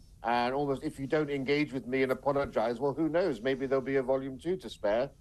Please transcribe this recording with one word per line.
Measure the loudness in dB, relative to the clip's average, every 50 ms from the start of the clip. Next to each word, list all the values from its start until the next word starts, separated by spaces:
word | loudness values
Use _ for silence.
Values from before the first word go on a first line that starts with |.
| -20 -20 -20 -6 -2
And | 0 2 2 2 0 0
almost, | 0 0 0 -2 -2 -4
if | -6 -6 -6
you | -2
don't | 0 2 2 2 2
engage | 0 -2 0 2 2 2 2 0 -2
with | -4 -4
me | -2 0 2 2
and | 2
apologise, | 2 0 0 2 2 2 0 0 0 0 0 0 0 0
well, | 0 -2 0
who | 0 0 0
knows? | 2 2 2 2 0 0 0
Maybe | 0 0 0 0
there'll | 0 0 0 0
be | 0 0
a | 0 2
volume | 2 0 0 0 -4 -8 -6
two | -4 -4 -4
to | -4 -4 -10
spare." | -12 -4 -2 0 2 2 0 -2 -6 -12